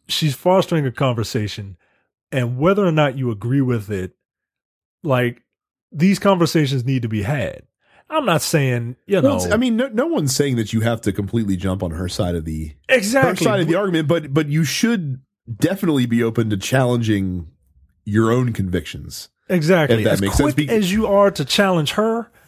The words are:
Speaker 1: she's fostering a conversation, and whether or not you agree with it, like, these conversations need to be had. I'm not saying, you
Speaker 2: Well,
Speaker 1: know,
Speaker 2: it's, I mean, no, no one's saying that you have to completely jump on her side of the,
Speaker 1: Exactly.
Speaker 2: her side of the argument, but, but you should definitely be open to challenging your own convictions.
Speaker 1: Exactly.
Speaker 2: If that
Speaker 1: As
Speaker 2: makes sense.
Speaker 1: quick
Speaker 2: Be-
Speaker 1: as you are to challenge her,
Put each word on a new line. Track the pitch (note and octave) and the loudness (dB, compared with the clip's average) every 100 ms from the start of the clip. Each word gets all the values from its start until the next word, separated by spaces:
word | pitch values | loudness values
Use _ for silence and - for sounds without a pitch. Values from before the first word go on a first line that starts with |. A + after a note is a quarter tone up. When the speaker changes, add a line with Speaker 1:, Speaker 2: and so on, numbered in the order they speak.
| - | -8
Speaker 1:
she's | - D#3 | -2 -2
fostering | C3 F3+ F#3+ - E3 C#3 | 0 2 2 2 0 -2
a | |
conversation, | - C3+ A#2 G#2+ A#2 G#2 - G2+ F#2 _ _ _ _ _ | 0 -2 0 -4 -4 -4 -8 -14 -16 _ _ _ _ _
and | C#3 A#2+ B2 | -4 -2 0
whether | D#3+ G3+ | 0 2
or | F#3+ | 2
not | D#3 D3 C3 | 2 2 0
you | B2 | -4
agree | G#2 A#2 C#3 | -4 -2 0
with | B2+ A#2+ G2+ | 2 0 -4
it, | G2+ F#2 - _ _ _ _ _ _ _ _ | -6 -6 -10 _ _ _ _ _ _ _ _
like, | E3 B2+ A#2+ B2 _ _ _ _ _ | -2 0 0 -4 _ _ _ _ _
these | D#3 F#3 F#3+ | 0 2 4
conversations | G3+ F#3+ E3 E3 C#3+ C3+ | 2 4 4 2 0 0
need | A#2+ C3+ | 0 -2
to | A#2 | -2
be | G#2+ | -4
had. | G2+ C#3+ F#2+ - - _ _ _ - | -2 -4 -4 -8 -16 _ _ _ -8
I'm | D#4 B3 | -4 0
not | D#3 | 0
saying, | - D#3+ C3+ A#2+ A#2 C3 - | 2 0 2 0 -4 -10 -2
you | G3 | 2
Speaker 2:
Well, | |
Speaker 1:
know, | C3+ F#2 | 2 2
Speaker 2:
it's, | F2+ | 0
I | A3 | 0
mean, | B3+ A3 | 2 0
no, | C4+ | -2
no | A3 D#4+ | -2 -2
one's | D4+ C#3+ | 0 0
saying | C3 C#3+ A#2+ | 0 0 0
that | G#2+ | -2
you | A2 | -2
have | A2+ A2+ | 0 -2
to | - | -2
completely | G2 G2+ A#2 G2+ F#2 | -4 -2 -2 -2 -2
jump | F#2+ F#2 | -2 -4
on | F2+ | -4
her | E2+ F#2 | -6 -6
side | - F2+ | -4 -4
of | F2 | -4
the, | D#2+ D#2 D#2 - - | -4 -8 -8 -10 0
Speaker 1:
Exactly. | B3+ G3 C4+ C4 - F3 | 0 2 2 2 2 0
Speaker 2:
her | |
side | G3+ | 2
of | E3 | 0
the | E3+ | 0
argument, | G3+ D#3+ D3 | 0 0 0
but, | E3+ D3+ | 0 0
but | C#3+ D3 | -2 0
you | D#3 | 0
should | C#3+ - A3+ A#3 D3+ C3 _ _ - G#2+ | -2 0 0 0 -4 -8 _ _ -16 -2
definitely | D#3 F#3+ F#3 C#3+ A#2+ | -2 0 0 0 2
be | A#2 | 0
open | A2+ A2+ A2+ | 0 0 -2
to | G2+ | -2
challenging | - C3 B2 A#2+ A2 G#2 F#2+ F2+ D#2+ _ _ _ _ _ | -2 0 2 0 0 0 -2 -6 -10 _ _ _ _ _
your | - G#2 A2 | -2 2 2
own | B2 B2+ | 2 0
convictions. | A2 F#2+ F2+ - D2 E2 - - _ - | -2 -2 -2 -4 -12 -14 -16 -18 _ -4
Speaker 1:
Exactly. | F3+ D3+ F#3 C#3+ A#2 | 0 2 2 4 2
Speaker 2:
If | |
that | A2 | 2
Speaker 1:
As | F#2+ | 2
Speaker 2:
makes | G2 - | 2 2
sense. | D4 | 2
Speaker 1:
quick | - D3 | 2 0
Speaker 2:
Be- | |
Speaker 1:
as | A3+ F#3 | 0 2
you | G#3 G#3+ | 0 2
are | G3+ G3+ | 4 4
to | G3 | 2
challenge | C3+ - G3 F3 D3 | -2 2 2 2 0
her, | - A3 A3+ A3 _ | 0 0 -2 -6 _